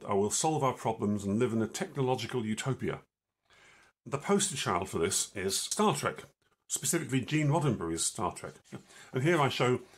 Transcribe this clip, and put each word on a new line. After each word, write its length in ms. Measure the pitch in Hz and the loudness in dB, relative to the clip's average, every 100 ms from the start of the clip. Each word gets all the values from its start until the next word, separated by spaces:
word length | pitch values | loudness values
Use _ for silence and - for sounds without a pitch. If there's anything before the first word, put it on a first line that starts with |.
| 95 | 0
I 60 | |
will 160 | 101 101 | 2 2
solve 320 | - 160 156 | 2 2 2
our 100 | 131 | 0
problems 520 | 117 123 - 104 104 | 0 -2 0 0 0
and 140 | 98 104 | 0 2
live 140 | 123 | 2
in 80 | 113 | 2
a 60 | 107 | -2
technological 800 | - - 143 127 127 113 127 107 | -4 -6 -2 0 0 -2 -4 -2
utopia." 540 | 110 - 123 90 71 - _ _ _ _ _ - - _ _ - | -2 -2 -2 -4 -6 -10 _ _ _ _ _ -20 -20 _ _ -8
The 120 | 139 | -6
poster 380 | - 202 202 143 | 0 2 2 -2
child 320 | 123 90 95 | 0 0 0
for 100 | 95 | 0
this 340 | 85 - - | 0 0 -2
is 240 | 104 95 - | -4 -2 -2
Star 380 | - - 208 143 | -2 2 2 2
Trek, 280 | - - - _ _ _ - | -2 -4 -12 _ _ _ -8
specifically 500 | - - 170 135 131 | -4 0 -2 0 0
Gene 280 | 113 151 147 | 0 0 2
Roddenberry's 560 | 160 147 104 85 82 | 2 2 0 -2 -2
Star 280 | - - 90 | -2 -2 -4
Trek. 220 | - - - - 135 - - - | -4 -12 -14 -16 -18 -18 -20 -8
And 120 | 131 | 0
here 160 | 143 175 | 2 4
I 80 | 135 | 4
show 320 | - 123 127 - | 4 4 2 -2